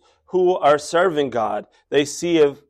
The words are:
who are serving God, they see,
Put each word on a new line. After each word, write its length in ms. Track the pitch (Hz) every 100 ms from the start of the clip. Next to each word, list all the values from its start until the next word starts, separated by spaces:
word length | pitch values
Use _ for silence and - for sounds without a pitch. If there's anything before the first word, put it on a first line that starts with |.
| _ _ _
who 300 | 180 180 180
are 220 | 143 147
serving 520 | - 170 185 147 139
God, 360 | 120 107 107 - _ _
they 140 | 139
see, 400 | 143 - 175 165 147 135